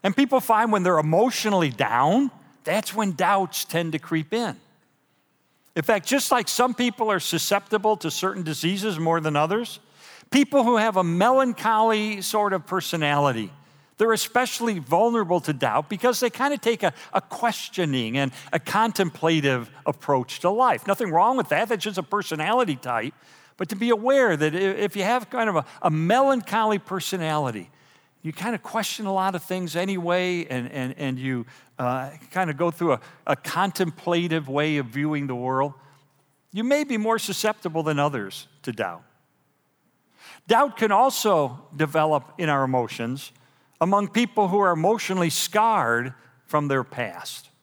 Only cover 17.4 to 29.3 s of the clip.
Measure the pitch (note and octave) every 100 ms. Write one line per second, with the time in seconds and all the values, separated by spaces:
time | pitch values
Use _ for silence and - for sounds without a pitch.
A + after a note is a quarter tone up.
17.4 | A#3 - - - E3 C3 A2+ C3 C#3 -
18.4 | - - - G3+ A3+ - F3+ - D#3+ D#3+
19.4 | C#3 B2+ A#2 - - C#3+ - C#3 A#2+ -
20.4 | F3 G#3 B3+ B2+ - G3 A3 D#3+ G#3+ C4
21.4 | F#3+ E3 G#3+ A3+ G3+ F#3+ D#3+ G3+ F3+ D#3
22.4 | D#3+ A#3+ A#3 B2+ B2+ A#2+ A#2 - _ -
23.4 | _ _ F#3 G3+ A#3 A3+ A#3 C#4 A#3+ D#3
24.4 | D3+ D#3+ G3 F#3+ G3+ G#3 F#3+ B3 A#3 B3+
25.4 | A3 E3+ C#3 - - D#3 E3 A#3+ C4+ C4+
26.4 | - G#3+ G#3+ G3+ - F#3 - F#3+ D#3+ D3+
27.4 | C3+ G#2+ E2 _ _ _ _ _ D#3+ -
28.4 | G#3 A3+ - A3+ G3+ - G#3 F#3+ F#3+